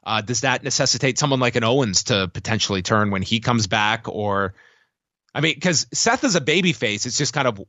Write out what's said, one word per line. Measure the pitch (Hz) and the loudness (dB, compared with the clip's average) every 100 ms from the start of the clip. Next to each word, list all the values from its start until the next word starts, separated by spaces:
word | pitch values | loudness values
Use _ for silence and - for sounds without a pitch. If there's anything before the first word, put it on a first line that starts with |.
uh, | - 110 | -4 -4
does | 101 120 | -2 -2
that | 135 123 | 0 -2
necessitate | 135 - 131 120 135 117 | -2 -2 0 2 0 0
someone | 147 131 | 0 2
like | 123 120 | 2 2
an | |
Owens | 113 135 120 90 | 2 2 2 0
to | - 104 95 | 0 0 0
potentially | - - 110 - 98 | -4 -4 -2 0 -2
turn | 90 110 104 | 2 2 2
when | 98 | 0
he | 92 113 | 0 -2
comes | 117 120 98 | 2 0 2
back? | 113 104 113 - | 2 0 0 -4
Or, | - 104 98 98 - - _ _ _ _ _ _ | -6 -2 0 -2 -4 -20 _ _ _ _ _ _
I | 143 | -2
mean, | 156 - | -2 0
'cause | 180 165 - | 0 0 -2
Seth | - 226 254 277 | -2 0 2 2
is | 175 | 0
a | |
babyface. | 135 165 185 147 113 104 123 | 2 2 2 0 -2 -2 -4
It's | - | -2
just | 143 | -2
kind | 147 127 | 0 0
of | 104 | -2